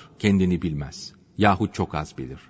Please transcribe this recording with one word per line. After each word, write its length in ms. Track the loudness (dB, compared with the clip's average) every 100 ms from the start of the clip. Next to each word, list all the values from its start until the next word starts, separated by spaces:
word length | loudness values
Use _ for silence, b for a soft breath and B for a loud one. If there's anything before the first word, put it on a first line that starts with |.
| -20 -2
kendini 420 | 2 4 4 2
bilmez. 520 | -2 -4 -8 -12 -18 -20 _ 2
Yahut 360 | 2 4 -2
çok 220 | -2 -4 -4
az 220 | -8 -10
bilir. 220 | -14 -14